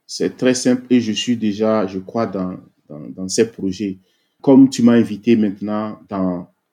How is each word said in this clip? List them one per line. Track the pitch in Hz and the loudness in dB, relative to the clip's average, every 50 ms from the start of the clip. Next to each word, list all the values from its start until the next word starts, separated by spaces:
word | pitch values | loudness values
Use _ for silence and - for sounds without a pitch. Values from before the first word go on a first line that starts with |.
| _ - | _ -16
c'est | - - - 95 - | -8 -4 -4 -4 -4
très | - 123 127 127 | -2 0 0 0
simple | 127 - 131 127 123 - - | 0 0 0 0 0 0 2
et | 127 123 | 2 2
je | 110 107 104 | 2 0 -4
suis | - - 123 123 | -4 -2 -2 -2
déjà, | 110 107 107 98 104 110 110 110 110 98 | -2 -2 -4 -2 0 0 0 0 0 -2
je | 87 95 95 | -2 -6 -8
crois, | 92 - - 117 113 | -10 -8 -4 -4 -4
dans, | 101 95 98 92 92 92 - - _ _ _ _ - | -4 -4 -6 -6 -6 -8 -10 -16 _ _ _ _ -20
dans, | 76 73 71 58 | -18 -16 -16 -16
dans | - 92 92 92 | -14 -12 -10 -6
ces | - - 110 113 - | 0 0 0 0 -2
projets. | - 95 95 92 - 110 98 95 95 _ _ _ _ _ _ _ _ - | -8 -6 -6 -6 -4 -6 -8 -8 -10 _ _ _ _ _ _ _ _ 2
Comme | 139 135 131 135 131 | 6 8 8 8 6
tu | - - 117 | 4 4 4
m'as | 120 117 | 4 6
invité | 117 110 - 104 95 - 120 117 | 4 2 2 -2 -6 0 2 2
maintenant | 113 107 104 95 104 101 104 107 107 107 107 104 - 78 - | 2 2 0 -2 -6 -8 -6 -6 -6 -6 -8 -10 -14 -14 -10
dans | 104 95 92 92 90 87 92 - _ _ _ _ | -6 -4 -2 -2 -4 -4 -8 -14 _ _ _ _